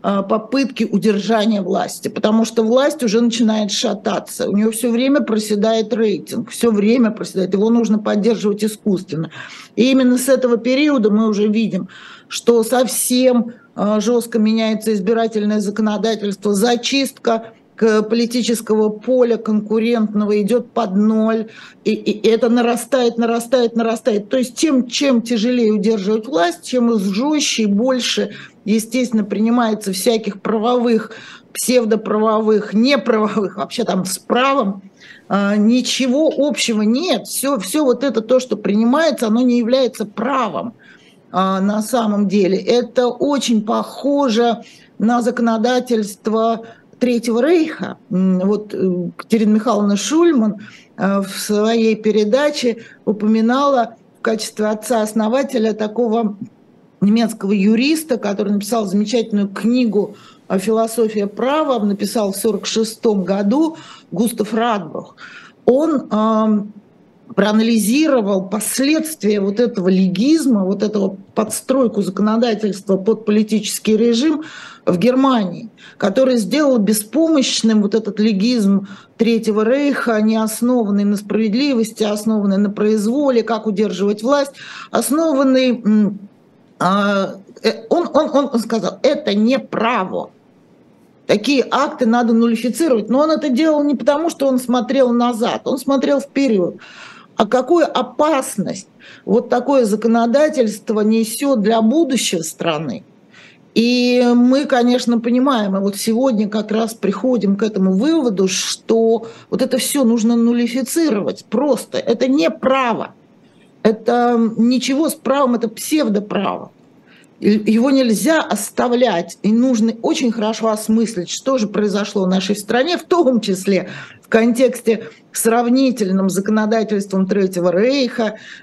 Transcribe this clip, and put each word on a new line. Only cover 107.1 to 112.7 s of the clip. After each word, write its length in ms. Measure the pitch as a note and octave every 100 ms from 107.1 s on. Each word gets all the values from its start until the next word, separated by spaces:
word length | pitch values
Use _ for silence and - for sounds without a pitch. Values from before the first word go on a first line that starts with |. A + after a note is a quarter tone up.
| G3 C4 B3 G3 G3
к 60 |
этому 300 | A3 G#3 F#3+
выводу, 540 | F#3+ C#4+ E4 B3 F#3 F#3+
что 800 | F#3 - - - A3+ A3+ A3+ A3+ - -
вот 140 | F#3+
это 160 | B3+ B3+
всё 260 | - C#4+
нужно 320 | A#3 A#3 G#3+ A#3+
нулифицировать 1080 | A#3 A#3+ A#3 B3 B3 E4 D#4+ G#3 D3+ - -
просто. 480 | A3 D4 A#3 - -
Это 320 | - A#3 C4
не 220 | C#4 E4
право. 640 | D#4 -